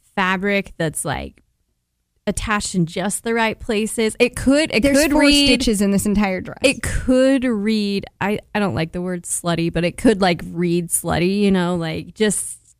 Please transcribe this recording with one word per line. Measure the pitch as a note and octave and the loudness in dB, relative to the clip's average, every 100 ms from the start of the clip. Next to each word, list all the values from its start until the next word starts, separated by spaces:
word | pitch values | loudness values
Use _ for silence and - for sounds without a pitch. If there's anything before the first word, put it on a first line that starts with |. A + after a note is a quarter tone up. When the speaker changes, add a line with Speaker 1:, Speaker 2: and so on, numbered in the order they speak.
| _ | _
Speaker 1:
fabric | - F#3 F#3+ G3+ G3+ G3 - | -4 -2 0 0 -2 -2 -4
that's, | D#3+ D3+ | -4 -4
like, | E3 - - - _ _ _ _ _ _ _ _ - | -6 -6 -8 -16 _ _ _ _ _ _ _ _ -8
attached | - - G#3 - | -6 -2 -4 -2
in | F#3 E3 | -2 -2
just | F3+ F#3+ - | -2 -4 -4
the | A#3 | -4
right | A#3 A3 - | -2 -2 -4
places. | - G#3+ A3 - A3 - | -4 -2 -2 -2 -2 2
It | B3 - | 0 2
could, | B3 C#4+ D#4 | 2 2 2
it | - | 2
Speaker 2:
There's | C#4 C#4 | 2 4
Speaker 1:
could | C#4+ | 4
Speaker 2:
four | C#4 | 4
Speaker 1:
read | C#4+ C#4+ C#4+ | 6 6 4
Speaker 2:
stitches | A#3+ B3+ G3+ | 2 2 0
in | G3+ | 2
this | G3 G#3 | 0 2
entire | G3+ G3+ F#3 | 0 0 -2
dress. | - - | -8 0
Speaker 1:
It | C#4 - | 0 0
could | - - - B3+ C4 C4+ | -4 -4 2 4 4 2
read, | B3+ G#3+ G#3 A3 G3+ G3 - - | 0 -2 0 0 0 -2 -6 -6
I, | G3 G#3+ - | -4 -4 -4
I | G#3 | -2
don't | G3+ | -2
like | A2+ E3 | -2 -4
the | F3+ | -6
word | F3+ F3+ | -6 -8
slutty, | - - F3 E3+ E3+ | -6 -6 -2 -2 -2
but | E3 | -2
it | E3+ - | -2 2
could, | - G#3 | 2 4
like, | F#3+ E3+ F3+ | 2 0 -4
read | E3+ F3 E3+ E3 | -4 0 0 -2
slutty, | - E3+ D#3+ F3 G3+ | -4 -2 0 0 2
you | G3+ | 2
know, | F#3+ F3 F3+ | 2 0 -2
like, | E3 E3 E3 | -4 -8 -8
just | - G#3+ F#3+ - - _ _ | -2 0 0 -6 -12 _ _